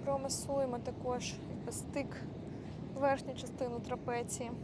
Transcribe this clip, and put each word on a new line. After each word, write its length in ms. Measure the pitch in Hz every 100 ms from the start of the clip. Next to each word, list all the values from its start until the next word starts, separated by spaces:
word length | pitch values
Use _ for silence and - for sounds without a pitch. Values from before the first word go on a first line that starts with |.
промасуємо 720 | 277 277 269 - - 277 262 240
також 560 | 247 247 247 247 - - -
якби 220 | - -
стик, 340 | - - 285 - - - - - - - - -
верхню 400 | 269 277 269 269
частину 460 | 247 247 - 254 240
трапеції. 720 | 226 247 - 240 233 - 233 240